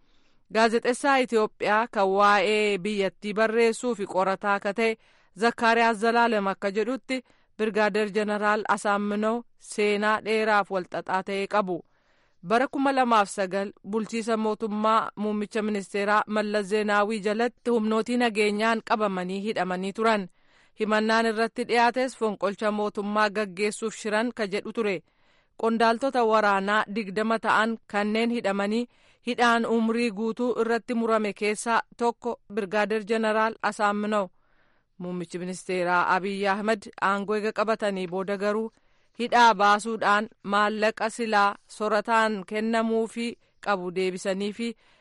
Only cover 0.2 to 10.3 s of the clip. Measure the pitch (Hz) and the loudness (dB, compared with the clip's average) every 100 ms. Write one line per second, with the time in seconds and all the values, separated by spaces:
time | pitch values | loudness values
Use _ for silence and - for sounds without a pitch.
0.2 | _ _ _ 220 226 226 - 247 285 269 | _ _ _ 2 2 2 0 0 2 2
1.2 | 254 226 220 - - 214 240 220 196 196 | 2 0 0 -2 0 0 0 0 2 4
2.2 | 202 208 190 214 214 196 190 208 190 - | 6 6 4 2 2 0 -2 -2 -2 -4
3.2 | 208 202 220 226 226 220 247 220 196 180 | -6 0 0 4 2 2 -4 -4 -2 0
4.2 | 190 190 208 202 202 202 226 220 _ _ | 0 0 0 -2 -2 0 0 -2 _ _
5.2 | _ 175 233 - 226 233 233 214 233 233 | _ -2 0 2 4 4 4 2 2 2
6.2 | 233 214 196 190 202 196 214 262 - 262 | 2 2 0 -2 -4 -2 -2 -4 -4 -6
7.2 | - _ _ - 220 202 214 202 214 196 | -6 _ _ -4 -2 2 0 0 -2 -2
8.2 | 208 208 208 214 - 208 214 202 208 208 | -2 0 0 0 0 0 0 0 0 -2
9.2 | 220 240 - _ - - 208 208 214 214 | 0 -2 -6 _ -10 -2 0 2 2 0
10.2 | 208 | 0